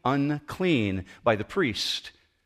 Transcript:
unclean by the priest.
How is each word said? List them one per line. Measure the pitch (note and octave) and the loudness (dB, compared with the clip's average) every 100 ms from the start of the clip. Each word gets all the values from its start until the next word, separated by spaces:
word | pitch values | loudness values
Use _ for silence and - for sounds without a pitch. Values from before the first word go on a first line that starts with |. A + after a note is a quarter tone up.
unclean | B2 C#3 C#3+ D3 - - F#3 C#3+ G2+ F#2+ F#2 - | 0 2 0 -2 -6 -2 2 2 2 -2 -6 -2
by | A#2 G#2+ | 0 2
the | |
priest. | G#2 G3 D3 G2+ - - - - _ _ | 0 -2 -2 -2 -4 -6 -10 -20 _ _